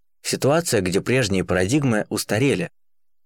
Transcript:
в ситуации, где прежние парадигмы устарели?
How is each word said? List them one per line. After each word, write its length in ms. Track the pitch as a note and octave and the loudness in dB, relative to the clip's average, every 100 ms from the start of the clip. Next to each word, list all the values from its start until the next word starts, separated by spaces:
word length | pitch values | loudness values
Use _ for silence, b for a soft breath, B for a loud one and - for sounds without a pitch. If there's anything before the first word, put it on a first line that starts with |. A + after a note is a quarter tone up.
| _ _ | _ _
в 80 | - | -6
ситуации, 520 | - B2 D#3+ E3+ A2+ | -2 2 0 0 0
где 200 | F#2 F#2 | 0 -2
прежние 440 | F2 B2+ G#2+ F#2+ | 0 0 0 0
парадигмы 640 | E2+ F2+ F#2+ D3+ C3+ G#2+ - | 0 0 2 0 2 0 -2
устарели? 640 | G#2 - G#2+ C#3 F2+ E2+ _ _ _ _ _ | -6 -2 0 2 0 -4 _ _ _ _ _